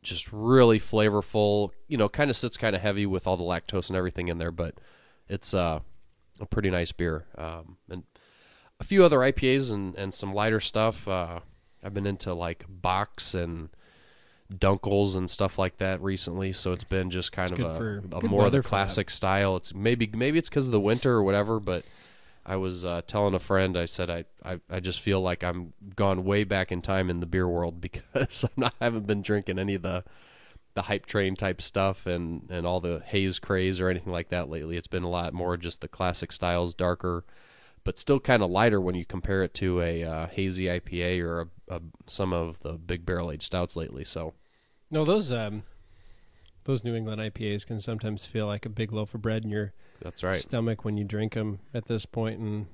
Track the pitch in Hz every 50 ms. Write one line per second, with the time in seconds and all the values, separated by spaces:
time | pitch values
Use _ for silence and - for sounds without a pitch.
0 | - - - - - - 107 104 110 120 131 131 123 117 110 107 - - 113 107
1 | 107 107 101 104 95 - - 107 104 104 104 104 101 92 - - - - 156 113
2 | 104 101 - 147 147 143 117 - - 117 - - 117 110 98 90 98 104 98 101
3 | 101 98 95 90 - 92 95 87 85 87 87 85 - - 104 92 - - 92 92
4 | 90 90 - 92 87 87 82 85 82 85 85 87 85 82 - - - - - _
5 | _ _ _ _ _ - 101 - - - - 92 87 82 80 76 - - - -
6 | - - _ _ _ _ _ - 104 - - 110 101 95 90 87 85 - - -
7 | 87 82 80 78 - - - - 80 80 82 82 80 85 90 _ _ - 92 90
8 | - _ _ - _ _ _ _ - - - _ _ _ _ _ - - 196 190
9 | 180 170 147 131 127 139 135 - 143 131 131 139 135 120 107 101 98 92 85 98
10 | 98 95 - - 101 98 98 104 107 110 110 107 - - - 113 110 113 110 -
11 | - 101 95 90 85 82 85 85 - - - _ _ _ _ - - 98 101 101
12 | 98 101 98 - - 95 87 85 87 85 85 - - - 95 90 - 90 92 98
13 | 104 - - - - - - 90 85 85 82 82 78 76 - - - - - -
14 | - - - - - _ _ _ _ - 98 90 - 95 98 98 - 101 101 101
15 | 101 98 95 92 92 90 - - 101 92 - - 92 92 - - 95 95 95 90
16 | 92 98 95 92 - - 85 95 95 95 92 - - 90 90 87 - - 95 95
17 | 92 90 87 92 90 - - 98 90 90 90 - 85 82 80 82 - 107 101 101
18 | 98 92 - 90 - 107 101 101 104 101 135 139 127 - 104 98 98 95 - 107
19 | 98 - - - - 95 98 98 101 98 92 90 - - - 98 104 117 123 117
20 | 113 104 110 113 123 147 156 165 156 - - 143 131 127 113 104 98 104 117 123
21 | - 131 120 110 98 95 98 101 101 110 113 107 101 95 90 82 - - - -
22 | - - - - - - - - - - 95 95 95 92 90 87 90 87 85 85
23 | - - - 104 104 101 92 90 - - 98 95 95 92 90 87 85 85 - -
24 | 90 85 85 85 80 - - - - 90 92 85 - - 82 92 90 92 85 -
25 | - 104 98 95 92 90 90 - 90 90 87 90 87 80 - - 101 98 95 -
26 | 101 98 95 92 92 98 101 104 104 92 104 95 92 - 90 87 - - 95 95
27 | 92 90 87 87 87 82 87 92 90 90 85 85 87 85 82 87 85 87 - -
28 | - _ - 127 - - - - - - - 131 127 120 - - 120 120 117 110
29 | 104 101 107 101 95 - 107 101 95 95 92 92 98 101 98 90 85 92 90 90
30 | - - - - - - - - - - - - - _ - 101 92 - 104 98
31 | - - - 104 98 95 95 - 101 95 90 - - - - 98 95 98 95 -
32 | - 92 87 87 85 82 85 - - - 90 87 82 87 90 90 85 87 85 78
33 | - - - 98 95 95 90 - - - 98 92 92 95 95 87 92 92 90 85
34 | - 95 90 87 85 - 90 90 78 69 80 78 76 82 85 85 - - - 90
35 | 90 87 87 87 87 80 73 87 87 90 90 85 85 85 - - - - - -
36 | 92 90 87 - 85 - - - 92 87 87 87 90 87 87 - 90 87 87 -
37 | - 90 87 85 - - - - - - - - - - - - - - - -
38 | - - 139 131 - - 127 110 98 87 90 98 117 117 104 98 90 90 90 90
39 | 85 - - 92 - - 98 95 92 85 - - 98 92 90 90 85 85 85 82
40 | 82 82 80 80 82 85 - 98 95 95 90 92 92 90 87 90 - - 90 87
41 | 87 90 92 87 85 85 85 85 82 85 - - - - 90 82 85 78 - -
42 | - - - - 98 92 90 85 82 82 80 - - 76 82 80 85 87 90 85
43 | 85 87 90 87 85 82 73 76 - - - 90 87 - - 85 80 - - 69
44 | - - - 82 80 80 - - - _ _ _ _ _ _ _ _ - 156 156
45 | 151 160 196 214 190 127 123 113 107 101 107 107 - - - - - - - -
46 | - - - - - - - - - - - - - - 135 113 113 120 117 113
47 | 110 110 110 110 110 107 - - 110 104 104 101 - - 117 107 - 117 110 101
48 | - 110 104 - - - - 110 107 104 104 104 - 117 104 113 113 107 113 107
49 | 107 - - 110 104 113 110 110 110 107 104 107 104 98 - - - - - -
50 | - 87 - - 87 92 95 82 - - 135 117 113 117 107 - - 107 107 104
51 | 104 95 107 107 110 107 - 113 107 107 101 95 - - - 117 - - 117 107
52 | - - - 117 113 110 107 - 113 104 104 107 104 -